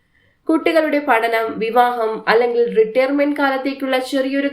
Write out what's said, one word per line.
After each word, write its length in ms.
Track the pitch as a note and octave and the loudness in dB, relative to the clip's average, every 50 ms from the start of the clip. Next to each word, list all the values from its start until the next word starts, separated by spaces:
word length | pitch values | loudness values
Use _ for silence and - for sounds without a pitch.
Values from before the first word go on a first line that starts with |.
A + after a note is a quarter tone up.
| _ _ _ _ _ _ _ _ _ - | _ _ _ _ _ _ _ _ _ -2
കുട്ടികളുടെ 500 | D#4+ D#4 D#4+ E4+ D#4+ D#4+ D#4 D4+ D4 D4 | -2 0 0 0 0 2 0 2 -2 -2
പഠനം, 600 | D4 C#4+ A#3+ A3+ A3+ A#3 A3+ A3+ A3+ A3 - G3 | 0 2 0 2 2 0 -2 -2 -2 -4 -4 -4
വിവാഹം 720 | A3 A3+ A3 B3 B3 B3 A#3+ A#3+ A3 A3 A3 - - - | -4 0 2 2 2 2 2 -2 -2 -4 -4 -4 0 2
അല്ലെങ്കിൽ 460 | G#3+ A3+ B3 A#3+ A#3+ A#3+ A#3 A#3 F#3+ | 2 2 2 2 2 0 0 2 2
റിട്ടയർമെന്റ് 600 | A3 A3 - - B3+ C4 C4+ C#4 C#4+ C#4+ D4 C#4+ | 2 2 2 2 0 0 2 2 0 0 0 0
കാലത്തേക്കുള്ള 600 | D4 C#4+ C4+ C4+ C4 C4 C#4 C4+ - C#4 C4 C4 B3+ | 0 0 0 0 -2 -4 -4 -6 -4 -4 -2 -2 -2
ചെറിയൊരു 520 | B3+ - C#4 C4+ B3+ C4+ C#4 C#4 C#4 C#4 | -2 -2 -2 -2 -2 0 -2 -2 -2 -2